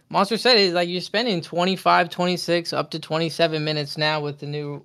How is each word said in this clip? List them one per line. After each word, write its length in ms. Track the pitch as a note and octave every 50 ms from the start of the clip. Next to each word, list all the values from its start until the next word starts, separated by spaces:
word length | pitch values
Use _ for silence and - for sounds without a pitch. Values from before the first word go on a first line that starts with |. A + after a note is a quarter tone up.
| _ _
Monster 260 | - E3+ G3+ G3 A#3
said 220 | G#3 - A#3+ B3+ G#3+
it, 160 | G3 F3+ E3+
like, 160 | F3 F3 F3
you're 100 | F3 F3+
spending 400 | E3+ - - G3+ A#3+ B3 G3 E3+
twenty-five, 720 | D3 - - E3+ F3 F#3 F#3+ F3 - F3 E3+ F3+ F3+ E3+
twenty-six, 640 | - - F3+ F3+ F3+ E3+ - - E3+ F3 E3+ - -
up 160 | D3 D#3 D3+
to 80 | - D#3+
twenty-seven 680 | - - D#3 D#3+ E3 D#3+ D3+ - E3 E3 D#3 D#3 D3+
minutes 320 | D#3 D3+ D3+ D3 C#3+ -
now 240 | D#3 D3+ D3+ D#3 D#3
with 200 | D3 D3 C#3+ D3
the 60 | -
new, 380 | C#3+ D3 D3+ D3 C#3+ C#3+ C#3